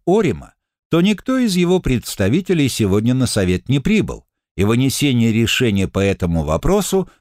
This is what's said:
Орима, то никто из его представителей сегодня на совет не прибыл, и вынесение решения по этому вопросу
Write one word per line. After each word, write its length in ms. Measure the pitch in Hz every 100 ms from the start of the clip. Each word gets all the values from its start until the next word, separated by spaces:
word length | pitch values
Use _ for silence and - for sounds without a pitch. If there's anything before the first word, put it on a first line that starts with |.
| -
Орима, 480 | 202 190 80 - _ _ _ _
то 100 | 165
никто 380 | 190 208 - 262
из 160 | 240 180
его 240 | 175 185
представителей 920 | 143 120 - - 98 151 196 175 135
сегодня 460 | - 104 101 113 131
на 100 | 123
совет 440 | - 92 175 -
не 100 | 139
прибыл, 480 | 151 214 85 55 - _ _ -
и 100 | 101
вынесение 640 | 117 135 - 147 120 117
решения 560 | 110 113 - 123 98 92
по 120 | 98
этому 440 | 98 95 87 85
вопросу 640 | 73 80 - 202 180 190 180 _